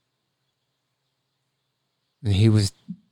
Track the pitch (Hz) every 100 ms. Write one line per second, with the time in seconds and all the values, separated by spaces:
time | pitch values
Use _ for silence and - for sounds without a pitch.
0 | _ _ _ _ _ _ _ _ _ _
1 | _ _ _ _ _ _ _ _ _ _
2 | _ _ 117 95 110 107 101 - - -
3 | _